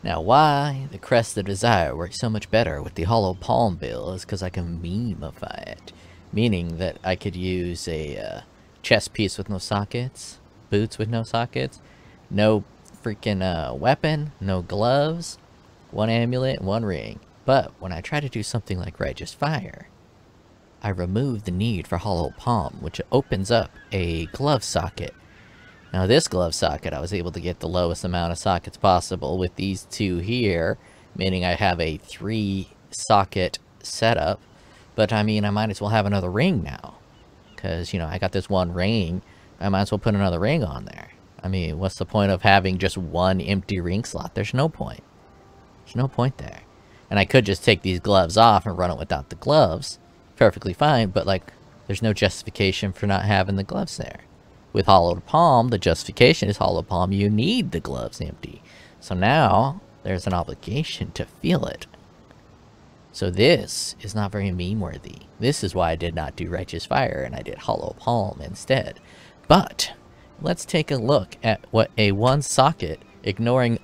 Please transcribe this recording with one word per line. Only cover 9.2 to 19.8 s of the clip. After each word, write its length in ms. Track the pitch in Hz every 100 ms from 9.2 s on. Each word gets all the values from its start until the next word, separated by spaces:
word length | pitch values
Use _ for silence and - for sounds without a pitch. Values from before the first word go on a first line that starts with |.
| 101 -
with 140 | 98
no 80 | 95
sockets, 800 | - 101 101 120 127 - - - - - -
boots 260 | 104 113 -
with 140 | 107
no 120 | 113
sockets, 580 | 110 113 120 127 131 - - - - - _
no 340 | 98 107 107 - - - -
freaking, 400 | 117 104 113 98
uh, 320 | 92 85 69
weapon, 580 | 64 107 147 156 156 147 -
no 220 | 95 92
gloves, 760 | 85 98 117 139 151 170 170 - - - - - -
one 180 | - 110
amulet, 540 | 113 117 127 131 -
one 220 | 95 110 107
ring. 340 | 80 55 - - _
But 280 | - 135 - -
when 140 | 92
I 80 | 85
try 200 | - 147
to 80 | 143
do 120 | 117
something 360 | 104 117 - 92
like 200 | 90 -
Righteous 360 | - - -
Fire, 540 | - 143 156 - -